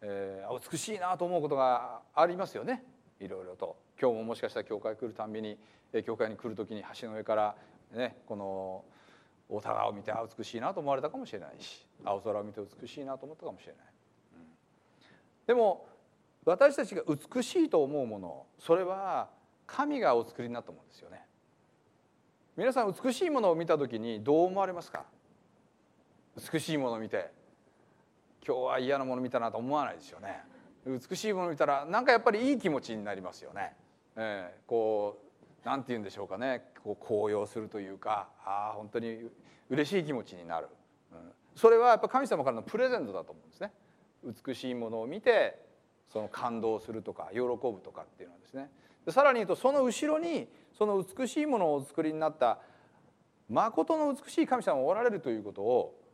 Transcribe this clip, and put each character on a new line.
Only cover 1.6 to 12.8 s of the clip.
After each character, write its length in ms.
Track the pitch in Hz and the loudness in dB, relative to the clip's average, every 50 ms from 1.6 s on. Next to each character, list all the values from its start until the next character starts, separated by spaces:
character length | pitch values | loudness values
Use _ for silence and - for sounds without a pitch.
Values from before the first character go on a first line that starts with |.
| 131 127 123 120 123 120 117 117 - _ _ | 4 4 4 2 0 -6 -10 -14 -16 _ _
あ 100 | 147 165 | 4 4
り 120 | 175 180 | 4 4
ま 100 | 185 190 | 0 -4
す 80 | - - | -4 -6
よ 80 | 104 120 | -6 -4
ね、 200 | 202 262 247 - - - _ _ _ _ - | -4 -4 -6 -8 -12 -20 _ _ _ _ -14
い 80 | 98 | -12
ろ 160 | 95 95 95 92 | -10 -10 -10 -10
い 20 | |
ろ 100 | 90 92 | -12 -8
と。 200 | - 95 82 - - _ _ _ - | -8 -8 -8 -8 -12 _ _ _ 0
今 80 | 139 127 | 2 2
日 60 | 117 | 2
も 60 | 110 113 | 2 -2
も 100 | 113 117 | -6 -6
し 80 | - | -4
か 80 | - 107 | -6 -4
し 40 | - | -4
た 80 | 113 | -6
ら 20 | 101 | -6
教 160 | - 110 101 | -4 -6 -4
会 160 | - 110 110 | -4 -6 -6
来 100 | - 127 | -6 -8
る 80 | 113 98 | -8 -6
た 120 | - 107 | -8 -8
ん 80 | 110 107 | -6 -6
び 80 | 110 | -6
に、 180 | 110 107 104 - - - - _ _ _ | -6 -8 -8 -12 -16 -20 -20 _ _ _
え 80 | - 113 | -4 -4
ー、 40 | 101 | -2
教 140 | 120 113 | -2 -2
会 120 | 107 113 110 | -2 -2 -2
に 80 | 107 | -2
来 100 | - - | -6 -8
る 80 | 120 107 | -8 -6
時 180 | 95 107 - 110 | -6 -8 -8 -8
に 100 | 104 92 - - - | -10 -12 -12 -12 -12
橋 100 | 123 110 | -12 -10
の 60 | 107 | -8
上 80 | 110 104 | -6 -4
か 120 | 110 110 | 0 2
ら 200 | 107 107 104 104 - - - - - _ _ | 2 2 2 0 -6 -14 -20 -20 -20 _ _
ね、 240 | - 117 127 113 - - - | -6 -4 -4 -4 -6 -10 -12
こ 100 | - 110 | -10 -10
の 500 | 101 98 98 95 95 95 95 92 92 - - - - - - - - _ _ _ _ _ - | -8 -6 -6 -6 -6 -6 -8 -10 -12 -14 -18 -20 -20 -20 -20 -20 -20 _ _ _ _ _ -8
太 120 | - 104 | -6 -6
田 80 | 104 110 110 | -4 -2 0
川 160 | 110 110 110 | 0 0 -2
を 20 | |
見 100 | 104 101 | -2 -4
て、 100 | 104 107 | -6 -6
あ、 140 | 107 113 117 | -4 -4 -6
美 180 | 110 - - 113 | -8 -10 -10 -10
し 140 | - - | -8 -6
い 40 | 113 | -4
な 120 | 120 170 196 | -4 -4 -4
と 60 | 185 | -2
思 100 | 147 139 | -2 0
わ 60 | 139 | 0
れ 60 | 135 | 0
た 80 | 135 156 | -2 -4
か 80 | - | -6
も 80 | 269 254 | -8 -10
し 80 | - - | -10 -10
れ 60 | 98 | -10
な 120 | 80 69 | -12 -14
い 100 | 58 - | -16 -16
し、 240 | - - - - - _ _ - - | -18 -18 -18 -20 -20 _ _ -8 -4
青 160 | 104 101 98 | -2 -2 -2
空 180 | 98 110 101 104 | -2 -2 -2 -2
を 40 | 104 | -4
見 100 | 104 98 | -6 -8
て 80 | 110 101 98 - - | -10 -12 -12 -14 -16